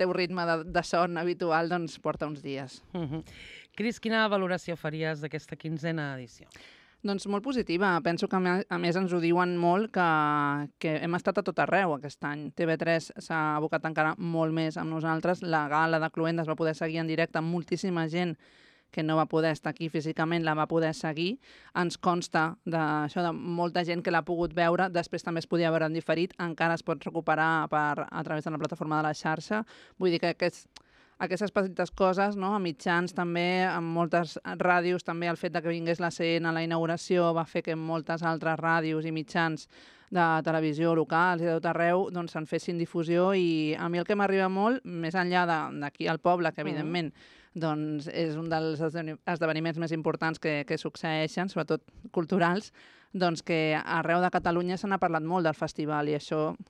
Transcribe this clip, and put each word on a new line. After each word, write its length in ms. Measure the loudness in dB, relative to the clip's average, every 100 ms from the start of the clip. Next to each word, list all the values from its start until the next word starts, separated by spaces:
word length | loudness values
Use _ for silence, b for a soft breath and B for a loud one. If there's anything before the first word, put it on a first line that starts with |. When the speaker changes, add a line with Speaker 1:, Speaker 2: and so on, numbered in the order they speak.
Speaker 1:
teu 160 | 0 0
ritme 320 | -2 0 0
de, 80 | 0 0
de 100 | -2
son 380 | 2 2 2 0
habitual, 480 | -2 -2 2 2 2
doncs, 300 | 0 -4 -4
porta 240 | -4 -4 -6
uns 160 | -6
dies. 400 | -8 -8 -10 -14 -10 -6
Speaker 2:
Mhm. 240 | -4 -6 -8 B B B B -6
Cris, 240 | -4 -4
quina 240 | -2 2 2
valoració 460 | 2 0 -2 -4 -6
faries 460 | -6 -4 -4 -4
d'aquesta 320 | -6 -8 -10 -10
quinzena 600 | -6 -4 -2 -4 -4 -8
edició? 320 | -12 -18 -20 B B B B B
Speaker 1:
Doncs 220 | -4 -4 -2
molt 160 | -2
positiva. 540 | 0 -2 0 2 4 2 2
Penso 220 | 0 0
que, 60 | 2
a 20 |
me-, 200 | 2 2 0
a 80 | -2
més, 160 | 0 2
ens 140 | 2
ho 60 | 2
diuen 380 | 4 4 4 2
molt, 300 | 4 4 2
que, 140 | 2 4 4 4 2 2 0 -4 -4
que 140 | -2 0
hem 140 | 0 0
estat 220 | 0 0
a 40 | -2
tot 100 | 0
arreu 320 | 2 4 2 0
aquest 260 | -6 -8 -8
any. 140 | -6 -8
T 140 | -2 0
V 60 | 2
tres 300 | 2 0 0 -12
s'ha 380 | -6 -2 0 0
abocat 320 | 0 -2 -2
encara 220 | 0 0 0
molt 340 | -2 0 0
més 240 | 0 -2 -4
amb 160 | -6
nosaltres. 480 | -2 0 0 0 0
La 220 | 0 0 2
gala 300 | 2 2 2
de 140 | 0
Cluendes 320 | 0 0 0 -2
va 80 | 0
poder 160 | 0 0
seguir 220 | -2 -2
en 80 | -2
directe 320 | 0 0 0
amb 80 | -2
moltíssima 540 | -2 -2 -2 0 0 0
gent 280 | -2 -2 -4 b b b b b
que 80 | -4
no 140 | 0 2
va 80 | 2
poder 240 | 2 2 0
estar 160 | -4
aquí 160 | -6 -4
físicament, 560 | -2 -2 -2 0 0 0
la 80 |
va 140 | 0 2
poder 240 | 2 2
seguir. 460 | 0 -4 -2 -2 -4 B B B
Ens 240 | -2 -2 0
consta 600 | 0 0 0 0 0 -2 -4
d'això, 540 | -2 0 0 -2 -2 -2
de 80 |
molta 480 | -4 -6 -2 -2 0 -2
gent 160 | -2 0
que 80 |
l'ha 80 | 0
pogut 320 | 0 -2 -2
veure, 380 | 2 2 4 2
després 320 | 0 -2 -6 -4
també 160 | -6
es 80 | -2
podia 220 | 0 2
veure 160 | 2 0
en 80 | -2
diferit, 400 | 0 0 0 -2
encara 400 | -6 0 0 0
es 60 | -2
pot 160 | -4
recuperar 640 | -4 -4 0 2 4 2 2
per, 340 | 0 0 -2 -4
a 120 | -6
través 220 | -4 -4 -4
de 60 |
la 80 | -4
plataforma 400 | -4 -4 -2 0
de 60 | 0
la 60 | -2
xarxa. 460 | -2 -4 -2 -4 -4 B B _
Vull 140 | 0
dir 60 | 2
que 140 | 0 0
aquests, 320 | -2 -2 -14 -20 b b b b
aquestes 300 | -4 -2 0
petites 380 | 0 0 -2 -4
coses, 420 | 2 2 4 2 0
no? 200 | -2 0
A 40 |
mitjans 540 | -2 -2 0 2 2
també, 480 | -2 -2 0 2 2
en 220 | 2 0 -2
moltes 540 | 0 2 2 0 -6 -10 -2
ràdios 480 | 2 4 4 0 -2
també 220 | -4 -2
el 80 | -2
fet 160 | -2
de 80 | -2
que 80 | -2
vingués 300 | -2 0 0
la 80 | -2
C 240 | 0 0 2
N 100 | 0
a 20 |
la 120 | 0 0
inauguració 640 | 0 0 -2 2 4 4 2
va 80 | -2
fer 160 | -4
que 120 | -4 -4
moltes 460 | -2 -4 -2 -2 -2
altres 320 | 0 -2 0
ràdios 460 | 2 2 2 -2 -2
i 60 |
mitjans 540 | -4 -2 0 0 -2 -8 B B B B
de 120 | 2 4 4
televisió 520 | 2 2 2 2 2 4
locals 460 | 2 4 4 2
i 20 | 0
de 80 | 0
tot 80 | 0
arreu, 400 | 2 2 2 2
doncs, 220 | -4 -6
se'n 140 | -6 -4
fessin 300 | -4 -2 -2
difusió. 540 | -2 -2 2 4 4 4
I 380 | 2 2 0 -2
a 100 | -2
mi 140 | -2
el 20 | 0
que 80 | 2
m'arriba 320 | 2 2 2
molt, 320 | 2 2 0
més 300 | -2 -6 -2 -2
enllà 300 | 2 2 2
de, 120 | 0 -2 -6 -8
d'aquí 240 | -4 -2
al 100 | 2
poble, 320 | 2 4 2
que 120 | -2
Speaker 2:
Mhm. 40 | -4
Speaker 1:
evidentment, 460 | -4 -2 -2 -4 B B B B
doncs, 540 | -4 -2 -2 -2 -4 -6
és 280 | -2 -2 -2
un 140 | -2
dels 300 | 0 0 0
esdeveni-, 360 | -2 -2 -8 -8 -4
esdeveniments 520 | 0 0 0 -2 -2
més 140 | -2
importants 480 | -2 -2 0 -2 -2
que, 240 | -2 -2 -2
que 120 | -4
succeeixen, 720 | -4 -6 -2 0 0 -2 -2
sobretot 340 | -2 -2 -2 -4 -18 -6
culturals, 600 | -4 0 2 4 2 -4 B B B B
doncs, 300 | 0 0 0
que 320 | 0 0 2 0
arreu 460 | 0 -2 2 2
de 80 | 2
Catalunya 460 | 2 2 0 0 -2
se 100 | -2
n'ha 100 | 0
parlat 240 | 2 2
molt 220 | 0 2 2
del 80 |
festival 540 | 0 -4 -4 -2 0 0
i 60 | -2
això 400 | -2 -2 -2 -4 -14